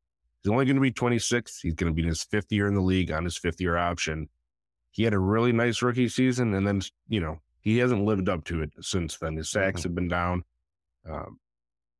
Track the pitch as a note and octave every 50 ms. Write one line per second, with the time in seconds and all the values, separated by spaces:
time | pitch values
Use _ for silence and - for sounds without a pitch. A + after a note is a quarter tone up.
0 | _ _ _ _ _ _ _ _ - G2+ G#2+ B2+ C3+ B2+ C#3 C3+ C3+ C3 A#2 -
1 | B2 A#2+ A#2+ A2+ - - A#2+ A#2+ G#2 - - - - F2 E2 - F2+ E2+ D#2+ E2
2 | E2 E2 D#2+ - - - - G#2 - - A2 G2+ G2+ G2+ G2+ G2+ F#2 F#2 F#2 F#2
3 | F2+ E2 D#2 D#2 E2+ F2 - - - F2 E2 - F#2 F2 E2+ E2+ F2 F2 E2+ -
4 | - D#2+ D#2 D#2+ D#2 - _ _ _ _ _ _ _ _ _ _ _ _ - -
5 | A2 A2+ G#2 F#2+ F#2 F#2+ G#2+ A2+ A#2 B2 A#2 A2+ A#2+ A#2+ A2+ - B2 B2 A#2 B2+
6 | B2 A2 - - C3 C3 B2 B2+ B2 A2+ G2 G2 G2 G2+ G2+ G2 G2 - _ _
7 | _ - A2+ G#2 E2 D#2 D#2 - _ _ _ _ - G#2+ A2 A#2+ B2 B2+ B2 G2
8 | G2+ G#2+ A2 F#2+ F#2 G2+ F#2 E2 - - E2+ D#2+ D#2 D2+ - - - - - F#2
9 | E2+ D#2 - - E2+ D#2+ D#2 D#2+ D#2 - - G#2+ F#2+ G2 F#2+ F2+ F2 F#2 E2+ F2+
10 | F2+ E2+ F2 F2 F2 F2 F2+ F2+ - _ _ _ _ _ _ _ _ _ _ _
11 | - E2 D2+ D2 - - - - _ _ _ _ _ _ _ _ _ _ _